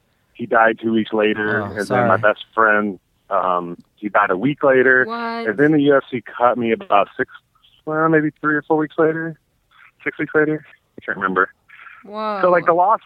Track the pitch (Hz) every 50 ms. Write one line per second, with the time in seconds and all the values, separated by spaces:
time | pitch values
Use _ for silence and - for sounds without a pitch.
0 | _ _ _ _ _ _ _ - 120 104 120 113 113 113 113 - 113 113 110 110
1 | 104 - 113 110 107 107 104 107 107 107 104 107 104 101 92 104 98 98 127 123
2 | 120 113 - 107 110 107 104 - - - _ 113 113 107 107 104 107 104 92 -
3 | _ _ _ _ _ - 98 92 90 92 90 90 87 87 87 - - _ _ _
4 | 107 104 98 110 104 95 92 92 113 143 147 - - 135 131 127 123 131 127 127
5 | 127 220 233 233 233 233 226 233 226 220 202 180 143 151 156 147 139 143 139 135
6 | - - 135 117 - - - - 120 123 110 123 117 113 113 101 98 - 104 101
7 | 95 - - - 120 - - - _ _ _ _ _ _ _ _ _ 156 156 156
8 | 160 160 160 156 151 151 - _ - 151 151 147 - - 160 156 156 147 - -
9 | 160 160 160 160 160 165 156 - _ _ _ _ _ _ _ _ - - _ _
10 | - - - - 156 - - 156 151 151 156 151 - - - _ _ _ _ -
11 | - - 104 92 98 95 92 90 92 - - _ _ _ - - - - - -
12 | - 196 208 214 214 214 208 196 185 180 180 175 160 180 165 175 180 202 220 -
13 | -